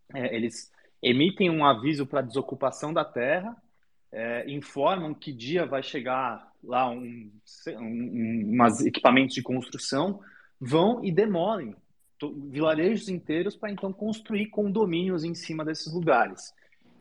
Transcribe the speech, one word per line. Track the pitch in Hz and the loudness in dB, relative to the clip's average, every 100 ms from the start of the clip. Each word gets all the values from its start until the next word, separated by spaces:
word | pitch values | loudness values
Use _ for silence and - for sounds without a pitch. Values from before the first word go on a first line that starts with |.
| _ | _
é, | 139 120 117 | -6 -4 -2
eles | 117 - - _ _ _ | -2 -4 -16 _ _ _
emitem | 131 123 175 196 180 | 2 4 4 4 2
um | 160 143 | 4 4
aviso | 117 139 147 135 | 4 2 -2 -2
pra | 143 | -2
desocupação | 127 131 - 120 131 - 151 | -2 -2 -4 -2 -4 -4 -4
da | 165 | -2
terra, | 147 123 127 175 214 233 _ _ _ _ _ | -2 -2 0 0 -2 -12 _ _ _ _ _
é, | 107 117 120 139 | -8 -6 -6 -6
informam | 143 - 139 151 185 156 | -8 -8 0 2 2 -2
que | 143 156 | -8 -10
dia | 123 123 175 135 | -10 -2 -2 0
vai | 135 | -2
chegar | - 151 120 131 127 104 - _ | -4 -6 -2 -2 -2 -6 -12 _
lá | - 123 127 | -4 0 0
um, | 123 120 120 107 107 _ - 165 | -2 -10 -12 -16 -20 _ -16 -12
um, | 113 | -10
um, | 113 117 123 120 113 117 104 | -6 -6 -4 -4 -2 -2 2
umas | 120 117 107 110 | 6 6 6 0
equipamentos | - 127 127 131 127 | 4 6 6 4 0
de | |
construção, | 107 127 - - - 135 185 196 - - _ - | -4 -4 -6 -10 -4 -2 -2 -4 -12 -20 _ -12
vão | 120 156 202 247 | 2 4 4 4
e | 196 | 0
demolem | 165 220 175 185 214 117 - _ _ _ - | 2 2 2 0 -2 -6 -14 _ _ _ -10
to-, | 147 147 143 | -10 -10 -8
vilarejos | 135 160 156 180 214 - | 0 2 4 2 0 -2
inteiros | 175 - 160 190 - | -6 -2 -2 -2 -4
pra | 208 | -8
então | 202 196 | -6 -6
construir | 190 214 214 - 202 214 | -4 -6 -6 -4 -2 -2
condomínios | - 202 208 202 165 185 175 165 | -2 0 2 2 2 0 -2 -4
em | 170 | -6
cima | - 160 156 | -6 -6 -4
desses | 156 160 | -6 -6
lugares. | 175 156 120 98 92 - _ _ _ _ _ | -2 4 4 4 -2 -18 _ _ _ _ _